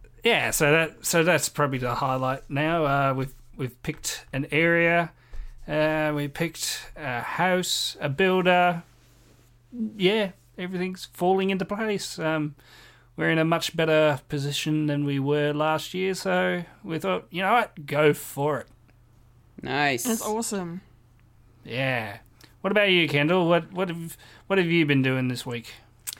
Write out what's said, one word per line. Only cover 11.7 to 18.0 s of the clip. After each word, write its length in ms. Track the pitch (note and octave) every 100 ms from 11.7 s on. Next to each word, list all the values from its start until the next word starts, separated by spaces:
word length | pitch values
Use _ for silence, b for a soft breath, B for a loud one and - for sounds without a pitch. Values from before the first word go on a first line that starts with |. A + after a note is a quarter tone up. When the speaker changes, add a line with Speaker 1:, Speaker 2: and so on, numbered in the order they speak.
| G3+ A3 G3+ - -
Speaker 1:
Um, 340 | D#3+ D#3 D3 - B B B B B -
we're 160 | E3
in 80 | D#3+
a 60 | D#3+
much 300 | E3 - E3
better 440 | D#3+ D#3 D#3 C3+ -
position 560 | D3 C#3+ C#3+ D#3 D3+ D3+
than 200 | C#3+ C#3+
we 120 | C#3
were 340 | C3+ D3 D3
last 420 | D3 D#3 D#3 - F3+
year, 180 | F#3+
so 520 | F3+ F#3+ F3+ F#3 F3+ F3 -
we 160 | - D#3+
thought, 260 | F#3+ F3+ -
"You 100 | E3+
know 120 | F#3+
what? 340 | A#3+ G#3+ - C#3+
Go 260 | D3